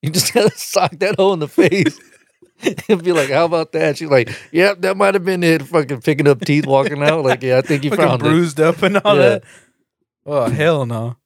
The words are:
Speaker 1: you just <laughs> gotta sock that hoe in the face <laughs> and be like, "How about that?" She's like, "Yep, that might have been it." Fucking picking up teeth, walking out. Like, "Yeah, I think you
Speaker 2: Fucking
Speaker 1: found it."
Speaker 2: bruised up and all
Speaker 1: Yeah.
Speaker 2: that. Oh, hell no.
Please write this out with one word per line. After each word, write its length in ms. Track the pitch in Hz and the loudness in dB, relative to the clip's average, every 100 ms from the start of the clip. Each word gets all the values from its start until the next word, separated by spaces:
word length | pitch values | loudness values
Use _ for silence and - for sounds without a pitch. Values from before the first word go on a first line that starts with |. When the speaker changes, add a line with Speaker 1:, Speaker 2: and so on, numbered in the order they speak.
Speaker 1:
you 80 | 143 | -4
just 240 | 165 - | -4 -2
<laughs> 0 | |
gotta 240 | 240 208 - | 0 0 -2
sock 340 | - 196 180 156 | -6 -2 -2 -2
that 160 | 190 208 | -4 0
hoe 160 | 196 | 0
in 60 | 185 | 0
the 80 | 147 | -4
face 500 | - 185 196 160 - _ _ _ _ _ | 0 2 2 -2 -4 _ _ _ _ _
<laughs> 400 | _ - 185 - | _ -6 -6 -2
and 160 | 202 | -2
be 80 | 170 | 0
like, 180 | 170 135 | 0 2
"How 140 | 139 | 0
about 300 | 170 165 160 | 0 0 -4
that?" 240 | 156 160 143 | -2 -2 -2
She's 120 | 160 | 2
like, 200 | 135 113 - - | 2 2 -8 -4
"Yep, 280 | 160 196 196 | 0 2 0
that 140 | 185 190 | -4 0
might 180 | 202 | 0
have 120 | 196 175 | 0 -2
been 180 | 185 | 0
it." 180 | 170 160 | 2 0
Fucking 380 | 139 165 135 135 | 0 -2 -2 -4
picking 260 | - 143 147 | -2 2 2
up 120 | 127 | 2
teeth, 240 | - 147 139 | 2 0 2
walking 380 | 135 135 143 | 0 0 0
out. 220 | 143 160 135 | 0 0 0
Like, 180 | - | -2
"Yeah, 140 | 131 127 | 0 0
I 40 | |
think 220 | 135 147 | 0 -2
you 60 | 143 | -2
Speaker 2:
Fucking 160 | 202 151 | 0 0
Speaker 1:
found 160 | 127 | 2
it." 40 | 151 | 0
Speaker 2:
bruised 360 | 156 175 147 | 2 0 0
up 200 | 156 175 | 0 2
and 160 | 190 196 | 0 0
all 160 | 208 170 | 2 4
Speaker 1:
Yeah. 60 | 127 | 4
Speaker 2:
that. 140 | 113 - - _ _ _ _ _ _ - | 2 -6 -20 _ _ _ _ _ _ -6
Oh, 240 | 143 123 | -2 -2
hell 360 | 131 156 156 123 | 0 0 0 -2
no. 320 | 117 117 120 | -6 -8 -10